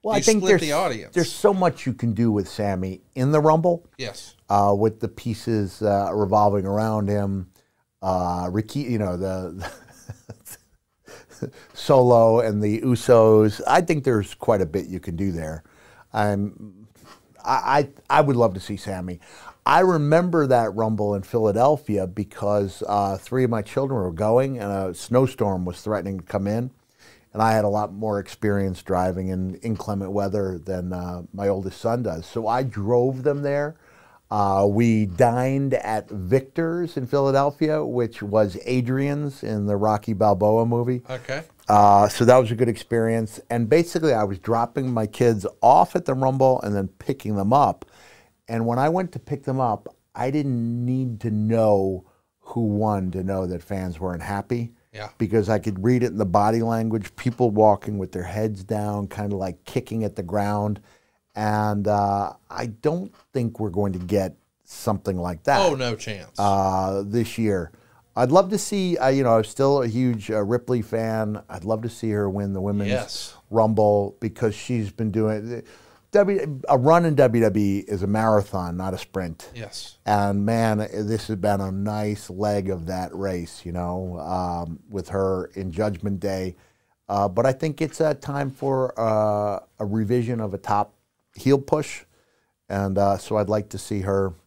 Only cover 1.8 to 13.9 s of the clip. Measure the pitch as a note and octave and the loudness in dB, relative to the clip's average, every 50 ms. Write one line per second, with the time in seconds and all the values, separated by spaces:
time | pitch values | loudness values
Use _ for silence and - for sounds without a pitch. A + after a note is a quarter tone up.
1.8 | - C3 A2 - - A#2 G#2 G#2 A#2+ A#2 G#2 G#2 F#2+ - - - G#2 G2+ G2 F#2 | -6 -6 -4 -2 -2 -2 0 2 2 2 2 2 -2 -2 -4 -2 -2 -2 0 -2
2.8 | F#2 F#2+ F#2 - _ _ _ C3 B2+ C#3 D3+ D3+ D3+ D#3 D#3 E3 D#3+ F3+ B2+ - | -4 -6 -6 -10 _ _ _ -2 0 2 2 4 6 6 4 4 4 0 0 0
3.8 | _ _ _ - B2+ G#2+ - - - - _ _ _ - G2+ G2+ G2+ G2+ G2+ - | _ _ _ -10 -10 -10 -10 -14 -20 -20 _ _ _ 2 2 4 4 4 4 4
4.8 | G#2+ A2+ G#2+ - - G#2 - - - A#2+ A2 - - A#2 A2+ G#2+ G2+ F#2 - - | 2 0 0 -2 -8 -8 -8 -8 -6 -6 -6 -6 -4 -2 0 0 -2 -4 -6 -2
5.8 | G#2+ G#2 G2 G2 G2 F2 F2 G#2+ G#2 F#2 G#2 G#2+ G#2 G#2 G2+ G2+ F#2 F#2+ G2+ G#2+ | 0 2 2 2 0 0 0 0 0 2 4 4 4 4 2 2 -2 0 -2 0
6.8 | A2 A2 A2 G#2+ G2+ G2 G#2 G#2 G2+ G2 G2 F#2+ F2+ - _ _ _ _ _ _ | 0 0 0 -2 0 0 0 0 -2 -2 -4 -6 -6 -10 _ _ _ _ _ _
7.8 | _ _ _ _ F#2 F#2 F#2 F#2 F2+ F2 F2 F2+ F2+ F2+ F2+ G#2+ A2 - - C#3 | _ _ _ _ -4 -2 0 0 0 -2 -4 -4 -4 -4 -4 -4 -6 -4 -8 -8
8.8 | C#3+ B2 A#2+ G#2+ G#2+ F#2 F2+ F2 F#2+ F#2+ F#2 F#2 F#2 E2+ E2 F#2+ F2 - - - | -4 -4 -2 -2 -2 -2 -4 -4 -4 -4 -6 -6 -8 -10 -10 -12 -14 -14 -14 -18
9.8 | - - - - - - G#2+ _ _ - - _ _ - - _ _ _ _ _ | -20 -20 -20 -20 -20 -20 -20 _ _ -20 -20 _ _ -20 -20 _ _ _ _ _
10.8 | _ _ _ _ _ - - - - _ - - - C3+ - - - _ - - | _ _ _ _ _ -20 -20 -20 -20 _ -12 -12 -12 -12 -12 -20 -20 _ -16 -10
11.8 | - - C#3+ C3 B2+ B2 A#2+ A#2 A2+ A2+ A2+ A#2+ A#2 A2+ G#2 G#2 G#2+ G#2 G#2+ A2+ | 2 4 6 6 8 8 8 8 8 8 6 4 2 2 0 0 0 0 0 0
12.8 | - C3 B2 - - - B2 A2+ A2 A2 A2 A2 G#2+ G#2+ G#2 - - - C3+ F3 | 2 0 0 0 4 6 8 8 10 8 8 8 6 4 2 -2 0 2 2 2
13.8 | F3 - | 4 2